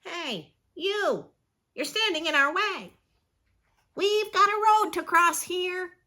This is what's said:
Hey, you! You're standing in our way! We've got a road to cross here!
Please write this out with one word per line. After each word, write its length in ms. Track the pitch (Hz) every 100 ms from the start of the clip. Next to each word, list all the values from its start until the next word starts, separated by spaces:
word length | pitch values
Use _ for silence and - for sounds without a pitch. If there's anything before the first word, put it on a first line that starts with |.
Hey, 540 | 370 339 320 208 139 _ _
you! 560 | - 349 415 381 208 - _ _ _ _ -
You're 100 | 294
standing 400 | - 440 320 320
in 80 |
our 180 | 302 277
way! 420 | 339 415 349 190 _ _ _ _ _ _ _ _ _ _
We've 400 | - 381 415 427
got 160 | - 403
a 340 | 415 427 427
road 100 | 415
to 100 | -
cross 400 | 320 330 349 330
here! 480 | - 359 359 370 370 _